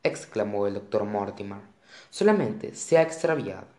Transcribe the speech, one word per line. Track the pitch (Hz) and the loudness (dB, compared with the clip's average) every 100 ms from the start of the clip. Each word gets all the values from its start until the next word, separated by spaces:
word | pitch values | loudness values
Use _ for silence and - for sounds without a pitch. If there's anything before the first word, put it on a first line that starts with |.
exclamó | - 147 - 110 104 101 101 | -2 -2 -8 -4 -2 0 -2
el | |
doctor | 98 - 110 | -4 -4 -2
Mortimer. | 104 104 101 104 98 101 - _ _ - - | -2 -4 -4 -8 -12 -12 -16 _ _ -20 -18
Solamente | - 202 214 120 - - | 2 4 4 2 -4 -8
se | - - 165 | -10 4 4
ha | |
extraviado. | 160 - 165 156 104 95 - | 6 2 0 0 -2 -10 -14